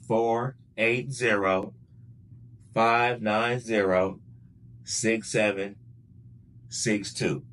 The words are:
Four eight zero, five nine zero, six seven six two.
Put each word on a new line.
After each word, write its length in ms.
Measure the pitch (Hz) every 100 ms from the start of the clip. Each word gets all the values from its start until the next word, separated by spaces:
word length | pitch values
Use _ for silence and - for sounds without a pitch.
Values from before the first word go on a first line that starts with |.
Four 560 | - 110 117 117 131 - - -
eight 340 | 110 123 135
zero, 600 | 123 120 104 95 95 - - - - - - - - - - -
five 480 | - 113 117 120 113
nine 380 | 107 107 117 123
zero, 600 | 110 110 98 92 95 95 - - - - - -
six 460 | - - 110 113 107
seven 460 | 113 107 98 98 101 - - - - - - - - -
six 440 | - - 107 -
two. 300 | - - 143 -